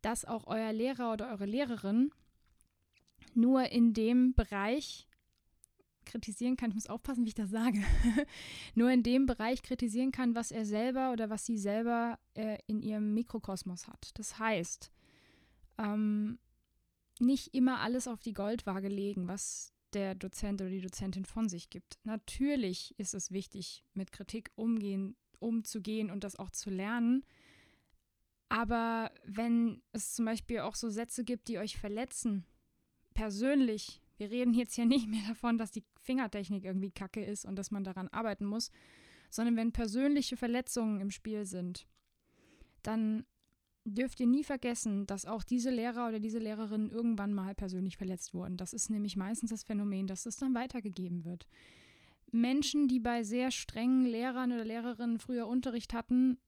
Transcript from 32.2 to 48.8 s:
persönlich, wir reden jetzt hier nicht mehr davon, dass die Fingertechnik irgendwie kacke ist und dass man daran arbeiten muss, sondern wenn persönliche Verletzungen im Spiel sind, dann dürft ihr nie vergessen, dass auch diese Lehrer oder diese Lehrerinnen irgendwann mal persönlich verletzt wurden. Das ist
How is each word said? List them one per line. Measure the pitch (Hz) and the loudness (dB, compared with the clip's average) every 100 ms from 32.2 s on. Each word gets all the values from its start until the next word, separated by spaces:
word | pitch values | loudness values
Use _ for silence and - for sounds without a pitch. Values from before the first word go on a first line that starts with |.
| 233 202 - _ _ _ _ _ _ - | -2 -2 -4 _ _ _ _ _ _ 0
persönlich, | 214 202 254 285 247 214 - - _ _ | 0 0 4 6 4 2 -6 -14 _ _
wir | 208 | -4
reden | 240 247 | 2 6
jetzt | 233 247 - | 6 4 2
hier | 233 | 6
nicht | 269 220 | 6 4
mehr | 220 208 | -2 -2
davon, | 226 240 233 | -2 0 0
dass | 220 | 0
die | 220 - _ | -8 -12 _
Fingertechnik | - 254 233 208 180 196 | -2 0 0 -4 -4 -4
irgendwie | 190 190 196 | -2 -2 -2
kacke | - 190 - 202 | -6 -8 -6 -6
ist | 208 196 | -6 -6
und | 190 | -6
dass | 196 | -4
man | 202 | -4
daran | 190 185 185 | -4 -6 -6
arbeiten | - 226 196 202 | -4 -4 -2 -4
muss, | 220 - - - - - - - | -2 -4 -10 -20 -20 -20 -20 -12
sondern | - 233 233 | -2 2 2
wenn | 233 | 2
persönliche | 226 226 220 285 294 - 247 | 0 0 2 4 4 2 -2
Verletzungen | 240 240 254 240 220 208 | 0 0 0 0 0 0
im | 196 | -2
Spiel | 190 220 214 196 | -6 -6 -4 -4
sind, | 180 180 175 - _ _ _ _ _ _ _ - _ | -4 -6 -8 -14 _ _ _ _ _ _ _ -20 _
dann | - 220 220 214 - _ _ _ _ _ 233 | -4 0 0 -2 -6 _ _ _ _ _ -6
dürft | 202 254 - | -2 -2 2
ihr | 240 | 4
nie | 269 | 4
vergessen, | 302 269 247 240 220 202 202 | 2 -2 -2 -2 -2 -2 -2
dass | 196 - | -6 -4
auch | 220 | -6
diese | - 247 240 | 0 0 2
Lehrer | 247 233 233 233 | 0 0 -2 -2
oder | 220 | -2
diese | 214 226 | -2 -2
Lehrerinnen | 220 214 220 214 214 | -4 -4 -2 -2 -2
irgendwann | 226 233 220 202 | 0 0 0 0
mal | 202 190 202 | -2 -2 -4
persönlich | 190 185 190 - | -4 -2 -4 -4
verletzt | 185 180 - 175 | -6 -6 -6 -6
wurden. | 180 180 | -6 -6
Das | 185 | -6
ist | 233 | -6